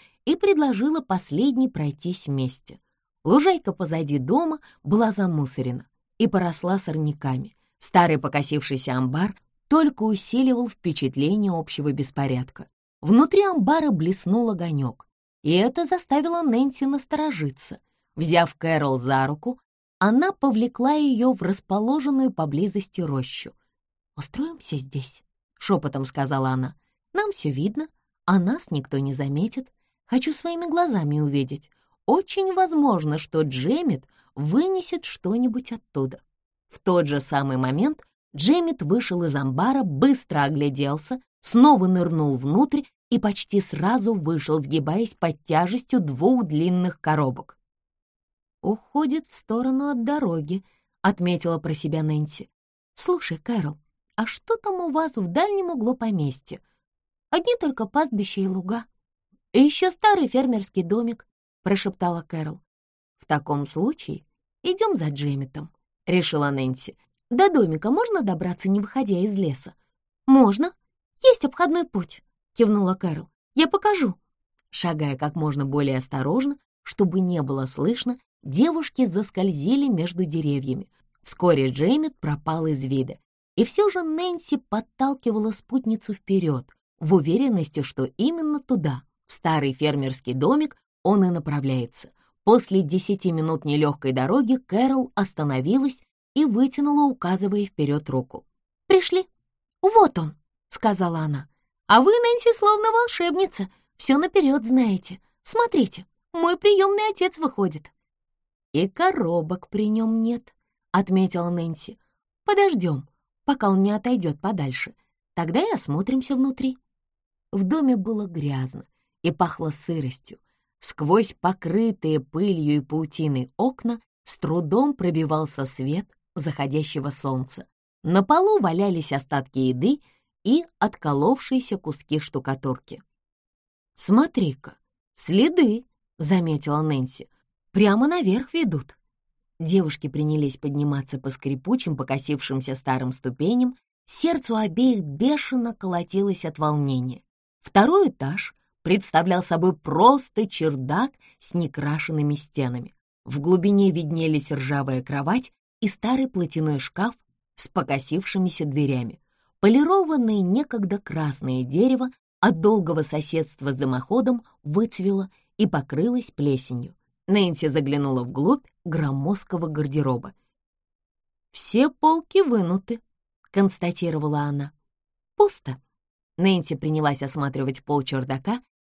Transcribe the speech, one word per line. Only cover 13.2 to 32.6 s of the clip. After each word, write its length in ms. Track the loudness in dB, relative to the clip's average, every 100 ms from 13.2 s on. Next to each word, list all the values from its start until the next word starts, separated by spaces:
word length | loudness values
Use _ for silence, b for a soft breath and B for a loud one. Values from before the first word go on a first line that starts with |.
| 6 6
амбара 480 | 4 2 2 2 2
блеснул 580 | 0 0 -2 0 0 0
огонёк, 580 | -2 -4 -2 -4 -8 -20 _ _ _
и 100 | 0
это 340 | 2 2 0 -2
заставило 560 | -2 0 0 0 -2
Нэнси 440 | 0 2 0 0 -2
насторожиться. 920 | -4 -4 -4 -4 -4 -6 -6 -14 -14 _ _ _ -4
Взяв 400 | 2 4 2 -2
Кэрол 440 | -2 0 0 -2
за 260 | 0 0 0
руку, 320 | -2 -8 -10 _ _ _ 0
она 320 | 2 4 2
повлекла 640 | 0 0 2 0 0 0
её 400 | 2 2 2 2
в 80 | 0
расположенную 880 | -2 -4 -2 -2 0 0 0 0 0
поблизости 680 | -2 -2 -2 -2 -4 -6 -6
рощу. 520 | -4 -4 -6 -10 -16 _ _ _ _ _ _ -12
«Устроимся 580 | -10 -6 -8 -8 -8 -8
здесь», 460 | -8 -10 -10 -14 _ _ _ -10
шёпотом 460 | -2 -2 -2 -6
сказала 460 | -6 -4 -4 -2 -2
она. 260 | -2 -4 -10 _ _ _
«Нам 180 | -4 -4
всё 200 | -4 -4
видно, 360 | -2 -4 -4 -10 _ _ _ 2
а 140 | 2
нас 320 | 2 -4 -4
никто 260 | -6 -4 -4
не 140 | -4
заметит. 580 | -4 -4 -2 -4 -6 -12 _ _ _ -2
Хочу 280 | -2 0
своими 360 | -4 -6 -6 -2
глазами 500 | 0 0 0 0 0
увидеть. 500 | 0 0 -2 -8 _ _ _ _ 0
Очень 480 | 0 0 -4 -2
возможно, 640 | 2